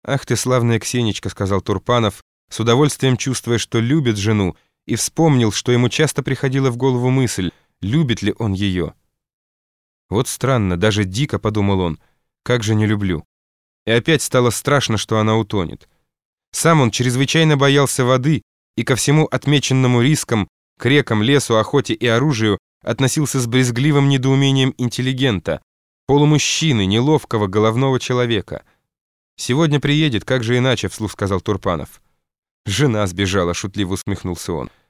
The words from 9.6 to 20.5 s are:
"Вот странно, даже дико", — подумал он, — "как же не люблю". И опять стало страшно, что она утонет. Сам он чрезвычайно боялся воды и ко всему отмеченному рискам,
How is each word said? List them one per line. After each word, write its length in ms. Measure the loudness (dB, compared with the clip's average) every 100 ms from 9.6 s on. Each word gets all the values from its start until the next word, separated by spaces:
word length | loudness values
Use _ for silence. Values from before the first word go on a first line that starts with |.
| _ _ _ _ _
"Вот 160 | -4 -4
странно, 500 | -4 -2 0 0 0
даже 280 | 0 0
дико", — 340 | -2 -4 -4 -2
подумал 380 | -2 -2 0 0
он, — 220 | -2 -6 _ _ _ _
"как 220 | -4 -2
же 100 | 0
не 120 | 0 2
люблю". 380 | 0 -2 -4 -6 _ _ _ _ _ 0
И 60 |
опять 300 | 0 2 0
стало 280 | 2 2 2
страшно, 460 | 0 0 0 0 -4
что 220 | -2 0
она 200 | 2 0
утонет. 500 | 0 -4 -4 -8 _ _ _ _ _ _ _
Сам 300 | 0 4 4
он 100 | 4
чрезвычайно 680 | 2 -2 0 0 2 2 4
боялся 480 | 4 4 2 0
воды 380 | 2 2 2 -2 _ _ _ -6
и 60 |
ко 140 | -2 0
всему 300 | 2 2 2
отмеченному 760 | -2 0 0 2 2 2 2
рискам, 460 | 2 0 -2 -4 -4